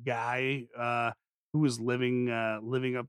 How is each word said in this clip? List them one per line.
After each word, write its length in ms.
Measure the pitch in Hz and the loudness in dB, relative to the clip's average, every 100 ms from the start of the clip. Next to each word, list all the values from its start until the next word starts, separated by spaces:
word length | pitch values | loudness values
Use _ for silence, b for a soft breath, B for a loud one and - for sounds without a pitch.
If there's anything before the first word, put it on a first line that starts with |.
guy, 640 | 123 117 117 127 131 135 117 123 | -4 -2 -2 0 0 -2 -6 -6
uh, 340 | 120 120 117 107 _ _ _ | -2 0 0 -4 _ _ _
who 80 | 151 | 2
was 200 | 147 117 | 2 2
living, 500 | 117 123 123 123 123 | 0 2 2 2 0
uh, 300 | 113 113 107 | 0 0 -2
living 320 | 110 127 131 | -2 -2 0
up 120 | 123 | -2